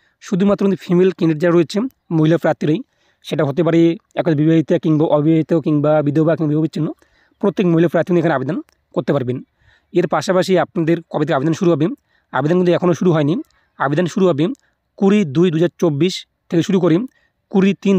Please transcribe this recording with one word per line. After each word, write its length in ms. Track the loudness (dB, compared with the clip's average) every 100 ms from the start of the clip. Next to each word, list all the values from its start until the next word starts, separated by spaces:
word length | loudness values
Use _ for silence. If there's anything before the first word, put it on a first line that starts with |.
| _ _
শুধুমাত্র 400 | -6 -2 0 0 0
কিন্তু 120 | -2
ফিমেল 260 | -2 2 2 0
ক্যান্ডিডেট 240 | -2 0
যারা 120 | 0 2
রয়েছে, 220 | 0 -2 -6 _ -6 0
মহিলা 200 | 2 2
প্রার্থীরাই, 360 | 0 -2 -2 -2 -4 _ _ _ -10
সেটা 140 | -4 -2
হতে 120 | 0 0
পারে 140 | 2 2 0 _ -8
একাধিক 180 | -4 0
বিবাহিতা 320 | 2 2 2 -2
কিংবা 200 | 0 0 2 0
অবিবাহিত 360 | 2 0 0 -2 0
কিংবা 260 | 0 0 0 0
বিধবা 260 | 0 0 0
কিংবা 140 | -2
বিবাহবিচ্ছিন্ন 360 | -2 -2 -4 -6 -8 _ _ _ -4
প্রত্যেক 240 | -4 0 0
মহিলা 160 | 2 2
প্রার্থী 160 | 0 0
কিন্তু 120 | 0
এখানে 120 | 0 -2
আবেদন 180 | -4 -8 -10 _ _
করতে 160 | -8 -2
পারবেন। 220 | -2 -2 -8 -10 _ _ _ _ -2
এর 80 | 0
পাশাপাশি 380 | -2 0 0 2 0
আপনাদের 320 | 0 -2 -2 -2 -4
কবে 140 | -6 -2
থেকে 100 | -2
আবেদন 160 | -2 0
শুরু 100 | 0
হবে? 120 | 0 -2 -6 _ _ _
আবেদন 240 | -4 0 0
কিন্তু 120 | 2 2
এখনও 180 | 0 0
শুরু 100 | 0 2
হয়নি। 180 | 0 -2 -6 _ _ -6
আবেদন 280 | -4 -2 -2
শুরু 120 | 0 0
হবে 140 | 2 -2 -4 _ _ _ -2
কুড়ি 200 | 2 2 0 0
দুই 100 | 0
দু 40 | 2
হাজার 140 | -2 0
চব্বিশ 320 | -2 0 -2 -4 -14 _ -4
থেকে 140 | -2 0
শুরু 120 | 0
করে 120 | 2 0 -2 _ _ _ _
কুড়ি 180 | 0 0 0
তিন 120 | 0